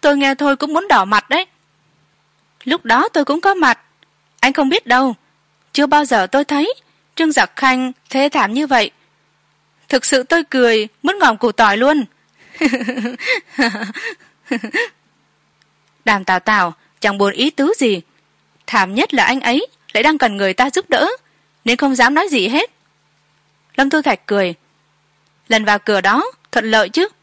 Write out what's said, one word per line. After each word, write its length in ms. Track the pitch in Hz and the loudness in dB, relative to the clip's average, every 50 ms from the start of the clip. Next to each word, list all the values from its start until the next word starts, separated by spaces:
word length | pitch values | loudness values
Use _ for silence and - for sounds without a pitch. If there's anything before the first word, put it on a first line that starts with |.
Tôi 160 | - 294 285 | 2 2 2
nghe 180 | 277 277 277 269 | 2 2 0 0
thôi 200 | 269 294 285 277 | 0 0 0 0
cũng 180 | 269 - 302 311 | 0 -2 -2 -2
muốn 140 | 320 392 | -4 0
đỏ 180 | 403 311 226 190 | 2 2 2 2
mặt 240 | 190 214 208 - _ | 2 0 0 0 _
đấy. 160 | 262 330 381 _ _ _ _ _ _ _ _ _ _ _ _ _ _ _ _ _ _ _ _ _ _ _ - | -4 -4 -4 _ _ _ _ _ _ _ _ _ _ _ _ _ _ _ _ _ _ _ _ _ _ _ -6
Lúc 220 | 254 - - _ | -4 -4 -4 _
đó 240 | 233 226 247 330 453 _ | 0 2 2 2 0 _
tôi 120 | 330 285 | -2 -2
cũng 160 | - 285 330 | 0 -2 0
có 120 | - 392 392 | 0 0 0
mặt. 260 | 370 320 262 226 - _ _ _ _ _ _ _ _ _ _ _ _ | 2 2 0 0 0 _ _ _ _ _ _ _ _ _ _ _ _
Anh 140 | - 254 277 | -2 -2 0
không 160 | - 285 269 | 0 0 0
biết 160 | 320 453 _ | 0 -2 _
đâu. 300 | 233 247 254 269 262 226 _ _ _ _ _ _ _ _ _ _ _ | 0 0 2 2 0 -2 _ _ _ _ _ _ _ _ _ _ _
Chưa 140 | _ - 294 | _ -2 0
bao 200 | 277 302 294 294 | 2 2 2 2
giờ 220 | 262 247 214 185 | 2 0 0 0
tôi 180 | 185 - 269 294 | 2 0 -2 0
thấy 280 | - 294 285 302 415 523 - _ _ _ _ _ _ _ | 0 -2 -2 -2 -2 -4 -8 _ _ _ _ _ _ _
Trương 160 | - 330 320 | -2 0 2
Giặc 240 | 294 - 202 - _ | 2 2 0 0 _
Khanh 360 | - - 262 254 254 254 254 254 _ _ _ | -2 0 0 0 0 -2 -6 -8 _ _ _
thê 200 | - 269 277 294 | -2 0 0 0
thảm 240 | - 302 220 196 220 | 0 0 -2 -2 -2
như 140 | 262 302 | -4 -2
vậy. 240 | 277 269 240 208 - _ _ _ _ _ _ _ _ _ _ _ _ _ _ _ _ _ _ _ _ | 0 2 0 0 0 _ _ _ _ _ _ _ _ _ _ _ _ _ _ _ _ _ _ _ _
Thực 160 | - 262 - | -2 0 0
sự 180 | - - 262 254 | 2 0 0 0
tôi 200 | _ 339 339 311 | _ 0 0 0
cười 440 | _ - 262 247 233 226 220 214 220 _ _ - | _ 0 2 2 2 2 0 -2 -4 _ _ -4
muốn 160 | 285 392 415 | -4 0 2
ngòm 180 | 349 262 220 | 2 2 2
củ 140 | 208 - 240 | 2 -2 -2
tỏi 260 | 208 - 226 208 196 | 2 4 2 2 4
luôn. 280 | 214 247 277 311 294 240 - _ _ _ _ _ _ _ _ - - | 2 2 2 2 2 -2 -4 _ _ _ _ _ _ _ _ -8 -2
<laughs> 260 | 320 262 233 247 247 202 247 269 214 240 254 - - - 508 403 - _ - - 269 233 196 208 226 196 - - 508 466 403 _ _ _ _ _ _ - 262 233 - 220 - - 480 440 _ _ _ _ _ _ _ _ _ _ _ _ _ _ _ _ _ _ _ _ _ _ _ | -2 0 0 -2 -4 -6 -6 -6 -6 -8 -8 -8 -4 -4 -4 -4 -6 _ -4 -2 -2 -2 -2 -6 -10 -10 -10 -12 -12 -12 -12 _ _ _ _ _ _ -8 -6 -6 -6 -6 -6 -6 -6 -6 _ _ _ _ _ _ _ _ _ _ _ _ _ _ _ _ _ _ _ _ _ _ _
Đàm 180 | 233 214 202 185 | -2 -2 -2 0
Tào 160 | - 185 180 | -2 -2 -2
Tào 340 | - - 214 208 180 - - _ _ _ _ _ | 0 0 0 0 0 -2 -4 _ _ _ _ _
chẳng 180 | - 208 202 | -4 -4 0
buồn 160 | 196 202 196 196 | 0 0 -2 0
ý 160 | - 247 302 | 0 -2 -2
tứ 240 | - - 277 311 440 | 0 0 0 0 0
gì. 240 | - 277 233 202 175 - _ _ _ _ _ _ _ _ _ _ _ _ | 0 0 0 0 -2 -6 _ _ _ _ _ _ _ _ _ _ _ _
Thảm 280 | - - 220 190 185 196 | -4 -2 -2 0 0 0
nhất 180 | 226 330 - - | -2 -2 0 0
là 100 | 254 196 | 0 0
anh 180 | - 247 269 | 0 0 -2
ấy 260 | - - 240 285 440 - _ _ _ _ - | -2 -2 -2 -2 -2 -6 _ _ _ _ -4
lại 100 | 214 240 | 0 2
đang 140 | 302 311 | 2 2
cần 200 | 285 - 220 202 | 2 0 -2 0
người 160 | 202 202 190 185 | 0 -2 -2 0
ta 160 | - 247 277 | 0 -2 0
giúp 200 | - 359 392 _ | 0 -4 -2 _
đỡ, 200 | 311 - - 370 494 - _ _ _ _ _ _ _ _ _ | 0 0 0 0 -2 -6 _ _ _ _ _ _ _ _ _
nên 120 | 226 240 | -4 -2
không 180 | 247 294 277 262 | 0 0 0 2
dám 180 | 240 240 240 285 | 2 2 2 2
nói 140 | 311 381 392 | 0 -2 0
gì 160 | 294 247 185 | -2 -2 0
hết. 240 | - - 302 427 - _ _ _ _ _ _ _ _ _ _ _ _ _ _ _ _ _ _ _ _ _ | 0 0 -2 -2 -4 _ _ _ _ _ _ _ _ _ _ _ _ _ _ _ _ _ _ _ _ _
Lâm 140 | - 277 277 | -2 0 0
Thu 120 | 294 311 | 0 -2
Thạch 240 | 285 285 214 - _ | 0 -2 -4 -4 _
cười. 300 | - 208 202 190 180 175 _ _ _ _ _ _ _ _ _ _ _ _ _ _ _ _ _ _ | -4 -2 -2 -2 -2 -4 _ _ _ _ _ _ _ _ _ _ _ _ _ _ _ _ _ _
Lần 180 | _ 226 220 214 | _ -2 0 2
vào 140 | 208 208 202 | 2 0 0
cửa 220 | - - 208 196 | 0 0 -2 0
đó 240 | 185 196 208 262 381 494 - _ _ _ | 2 2 0 0 -2 -4 -8 _ _ _
thuận 200 | - 247 220 220 | -4 -4 -2 2
lợi 180 | 220 220 208 180 | 2 2 2 0
chứ? 180 | 214 311 359 440 _ _ | 0 -2 -2 -2 _ _